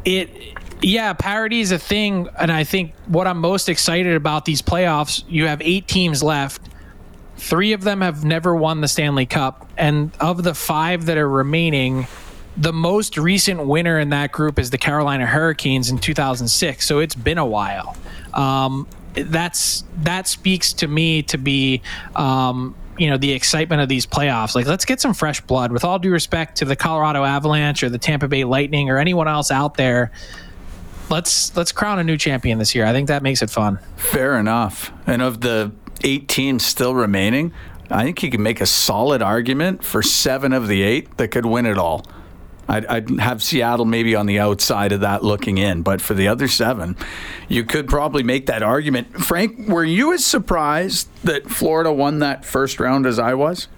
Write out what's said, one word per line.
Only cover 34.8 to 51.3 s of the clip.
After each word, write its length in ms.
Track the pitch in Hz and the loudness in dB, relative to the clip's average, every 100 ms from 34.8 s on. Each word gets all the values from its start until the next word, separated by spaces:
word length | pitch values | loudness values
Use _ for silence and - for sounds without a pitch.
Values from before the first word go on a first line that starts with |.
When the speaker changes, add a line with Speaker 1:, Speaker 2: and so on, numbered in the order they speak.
| - - - | -12 -8 -2
Speaker 2:
And 160 | 120 | 0
of 200 | 127 113 | 0 0
the 320 | 120 113 107 107 - - 139 | 0 0 0 -4 -16 -4 0
eight 240 | 139 139 | 0 -2
teams 360 | - 139 127 - | -2 0 0 0
still 300 | - 123 127 | 0 0 2
remaining, 560 | 113 101 98 127 165 - - - - | 2 2 2 2 0 -4 -16 -16 -4
I 140 | - | 0
think 200 | 123 175 | 0 0
you 80 | 170 | -2
can 100 | 120 | 0
make 200 | 104 113 | 0 0
a 40 | 95 | 0
solid 560 | - - 101 127 139 | 2 0 2 2 2
argument 640 | 101 110 120 131 131 - | 2 2 0 0 0 -2
for 180 | - - | -4 -2
seven 520 | 101 - 147 131 135 | 0 2 2 0 2
of 160 | 131 110 | 0 2
the 140 | 101 | 2
eight 340 | 98 131 - - | 2 0 -2 -4
that 100 | 113 | -2
could 160 | - 117 | 0 0
win 200 | 117 120 | 2 2
it 120 | 98 | 2
all. 280 | 85 78 - - - - - - - | 0 -2 -6 -18 -18 -18 -20 -18 -2
I'd, 200 | 107 110 | -2 0
I'd 320 | 120 110 131 | -4 -2 0
have 240 | 107 120 | 0 0
Seattle 420 | - 143 117 120 113 | -2 0 2 2 2
maybe 300 | 117 113 110 | 2 2 2
on 100 | 104 | 2
the 140 | 101 | 2
outside 520 | 104 101 - 110 101 | 2 2 0 2 2
of 100 | 101 | 2
that 220 | 101 101 | 0 0
looking 360 | 104 104 - 95 | 0 0 0 0
in, 240 | 101 87 | 2 0
but 180 | 85 98 | 0 0
for 140 | - 101 | 0 2
the 140 | 95 | 2
other 180 | 117 139 | 2 2
seven, 500 | - 113 123 85 92 - - - - - | 2 2 0 -4 -6 -8 -12 -12 -14 -2
you 160 | - | -2
could 240 | 113 151 147 | 0 -2 2
probably 360 | 147 147 139 | 2 2 0
make 240 | 120 131 135 | 2 0 0
that 160 | 113 | 0
argument. 580 | 107 127 147 127 120 - | 2 2 2 -2 -2 -6
Frank, 440 | 175 170 214 - 214 | -2 0 0 -2 -2
were 160 | 170 | 0
you 300 | 160 170 294 | 2 2 2
as 120 | 359 - | 2 2
surprised 840 | - - 175 151 151 190 - - - | 0 2 0 2 2 0 -2 -6 -4
that 240 | 160 | -2